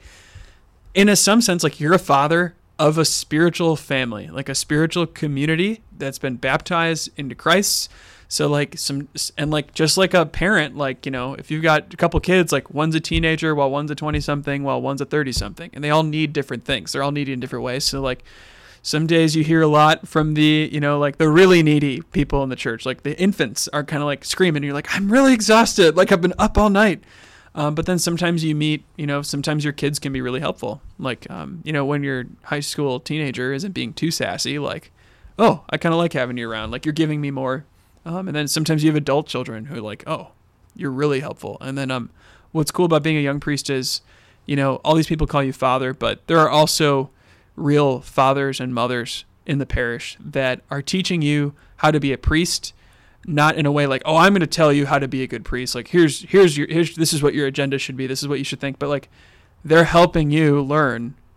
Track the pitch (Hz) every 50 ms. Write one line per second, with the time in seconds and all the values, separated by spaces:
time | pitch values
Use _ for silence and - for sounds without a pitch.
0 | _ - - - - - - - - - _ _ _ _ _ _ _ - - 190
1 | 202 208 202 - - 196 214 240 233 214 175 170 170 147 - - 147 151 185 175
2 | - - 139 139 143 151 165 170 180 170 - _ _ _ _ - 156 151 156 160
3 | 160 160 - - - - 151 156 170 175 - - 175 165 156 - - - 139 131
4 | 127 117 107 104 90 80 80 135 135 - 135 - - - 151 151 165 160 - 175
5 | 165 - - - 160 151 139 135 147 156 160 165 185 208 220 - _ - - -
6 | 147 135 131 - - 135 123 120 - 131 139 156 - - 180 165 165 165 165 156
7 | - - - - 143 127 113 - - 165 170 196 202 - - - - - - -
8 | - - - - - - - - 151 147 147 147 143 139 - - - - 139 139
9 | 147 - - - - - - - 147 151 151 151 139 - - - 160 151 - 190
10 | 190 180 - 175 160 151 - - 165 196 214 170 151 135 - 135 143 135 127 -
11 | - 143 135 123 123 135 139 - - - 156 156 160 160 151 151 - - 175 -
12 | 175 165 - - - 175 180 185 175 - 151 135 - - - 143 156 160 160 156
13 | 156 - 165 165 165 160 160 156 165 156 151 147 139 135 139 143 151 147 147 -
14 | 151 151 151 147 139 147 147 143 139 143 139 139 139 135 131 123 123 131 139 131
15 | 139 - 165 151 147 135 117 - - 101 90 - 165 175 - - 147 147 151 160
16 | 160 156 151 156 156 147 151 147 135 - 135 120 - - 135 107 80 - - 135
17 | 139 143 147 147 143 135 135 123 123 - 131 120 120 127 123 139 - - 135 139
18 | 135 127 127 - - - - - - - - - - - - _ - - - 151
19 | 165 160 170 165 165 156 147 160 151 156 165 160 160 151 151 151 151 156 160 -
20 | - - - 160 151 156 151 151 151 151 156 151 156 - - 147 147 147 147 143
21 | 147 143 135 - 160 156 151 175 190 185 185 170 156 151 151 147 147 139 123 160
22 | - _ - 185 139 - 143 139 135 131 127 - - 127 113 113 - 131 123 -
23 | - 143 151 - 185 202 190 - 143 107 - - - - - 147 147 - 160 143
24 | 147 147 139 135 - - - - 185 175 151 143 143 143 139 147 - - - 190
25 | 196 196 226 269 269 269 254 220 208 220 214 226 233 - - 202 175 156 156 180
26 | 180 - 202 180 180 180 - - 208 214 - 208 208 208 196 202 220 208 156 -
27 | _ _ - - - - - - _ _ - 160 147 151 151 160 160 180 180 170
28 | - 170 170 165 180 170 175 160 160 156 151 151 151 151 151 147 - _ - -
29 | 147 143 143 143 143 - - 143 139 156 151 151 143 147 143 - 147 147 147 -
30 | - 143 135 127 123 123 127 127 147 - - - - 110 110 - - - - -
31 | - 131 117 - - - - - 76 67 180 160 - 151 156 143 139 139 147 143
32 | 143 139 135 127 120 - - _ - - 151 147 147 - - 151 143 135 127 123
33 | - - 147 156 151 139 117 123 127 131 139 139 190 202 175 131 123 110 - -
34 | 151 165 160 - 120 98 90 - - 120 139 147 139 - - 151 - - _ _
35 | _ _ _ _ _ - - - 226 226 214 151 - - 156 151 - 170 165 165
36 | 170 165 - 139 123 127 123 123 117 113 113 110 110 110 120 127 - 156 147 156
37 | 160 151 151 147 147 143 139 135 131 127 131 151 147 _ _ _ _ _ _ _
38 | - 165 170 190 190 190 143 151 147 135 - 160 156 160 160 151 151 160 151 147
39 | 143 139 139 151 160 - - 135 127 131 113 110 110 143 156 117 107 107 104 -
40 | - 139 160 110 92 - _ _ _ _ _ _ _ _ _ - 180 135 127 135
41 | 147 151 139 131 147 131 - - - 104 104 - - 131 135 139 135 131 131 123
42 | 117 - _ _ _ _ _ _ _ _ - 160 147 - - - 180 170 160 151
43 | 143 160 156 151 143 139 143 147 - 156 143 135 - - 139 131 127 - - -
44 | _ _ _ _ _ _ _ _ - - 143 139 139 135 131 - - 151 160 165
45 | 151 - 165 156 151 131 - 143 139 131 127 - 131 127 127 131 135 127 123 -
46 | 117 110 104 - - - 165 160 156 123 131 151 156 160 - - 156 147 143 135
47 | 131 - _ _ _ _ _ _ _ _ - - 156 143 147 147 143 139 127 131
48 | - - - 143 131 135 135 139 139 135 131 - 131 127 123 117 120 123 123 120
49 | 117 - - - - _ _ _ - - 147 143 131 - - 139 123 117 117 123
50 | - - - - - 147 139 143 131 127 127 - _ - 139 139 - - - 190
51 | 185 - 185 165 147 147 147 147 143 143 - _ _ _ _ - - 156 151 147
52 | 135 139 123 - - - 156 160 175 - - - - - - _ _ _ _ _
53 | _ _ _ _ - - 147 147 147 156 - 156 151 143 147 147 143 139 131 127
54 | - 151 156 160 180 196 202 190 160 143 - 170 160 147 143 143 143 135 156 139
55 | 139 123 131 131 131 - - 113 - - - 123 127 123 - 123 113 - - 175
56 | 165 151 131 - - - - 196 190 170 143 143 143 - 156 165 170 156 - 160
57 | 165 - 165 143 147 143 - 147 143 135 135 143 139 139 139 131 - - 131 127
58 | 131 127 135 131 143 139 143 131 139 - 143 - 143 139 131 - - 139 143 135
59 | - _ _ _ _ _ _ _ _ _ _ _ - 147 156 165 170 - 165 170
60 | 175 170 - 165 151 143 147 160 160 147 143 143 139 135 147 156 147 127 117 117
61 | 117 123 - _ _ _ _